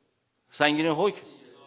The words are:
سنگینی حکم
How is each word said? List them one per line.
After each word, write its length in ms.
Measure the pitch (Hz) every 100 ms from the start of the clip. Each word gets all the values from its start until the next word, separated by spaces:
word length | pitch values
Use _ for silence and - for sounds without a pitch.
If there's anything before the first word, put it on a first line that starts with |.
| _ _ _ _ _
سنگینی 360 | - 147 151 165
حکم 340 | 151 202 - - - - -